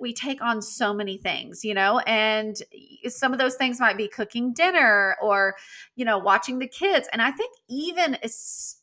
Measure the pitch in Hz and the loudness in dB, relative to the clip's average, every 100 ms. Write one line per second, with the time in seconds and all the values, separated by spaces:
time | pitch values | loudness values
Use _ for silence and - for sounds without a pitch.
0 | 240 226 254 269 233 220 208 - 214 208 | -8 -6 -6 -4 -2 -2 -4 -2 -2 -2
1 | 202 190 185 - - 175 214 196 196 247 | -4 -6 -4 -6 -8 -8 -4 2 2 2
2 | - 220 220 214 214 208 - - - - | 2 2 2 0 -2 -8 -12 -20 -20 -12
3 | 247 - 262 254 254 254 262 240 233 196 | -8 -2 -2 2 0 2 -2 2 2 2
4 | 208 - 208 233 247 240 349 359 247 202 | -4 -4 -6 -4 -4 2 2 6 6 6
5 | 196 - 214 196 196 190 - - - - | 4 2 2 4 2 -2 -14 -20 -14 -4
6 | 233 202 185 285 - 254 254 - 381 339 | 0 2 4 4 2 -6 -6 -2 2 2
7 | - 226 233 277 494 - - 262 320 349 | 0 0 0 0 -8 -10 -10 -6 -4 0
8 | 330 262 226 - - - - - | 0 0 -4 -4 -4 -4 -6 -6